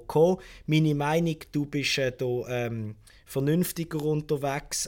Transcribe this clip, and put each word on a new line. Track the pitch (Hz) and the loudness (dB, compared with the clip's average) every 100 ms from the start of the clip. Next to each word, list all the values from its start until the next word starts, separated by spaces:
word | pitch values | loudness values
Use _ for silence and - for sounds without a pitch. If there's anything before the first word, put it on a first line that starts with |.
| - | 0
kommen. | 151 165 185 - - - | 4 6 4 -4 -12 0
Meine | 156 156 147 | 2 4 2
Meinung, | 147 160 170 156 - | 0 0 0 -2 -6
du | 151 143 | -4 -2
bist, | 147 131 - | -2 0 0
äh, | 131 123 | 0 -2
da, | 127 123 113 | -2 -2 -4
ähm, | 123 120 117 107 107 - - - | -4 -4 -6 -8 -12 -20 -20 -8
vernünftiger | 135 139 165 175 - 160 156 | -2 2 2 0 -4 -6 -4
unterwegs, | 151 151 151 147 139 139 - - | -2 -2 0 -2 -2 -4 -6 -6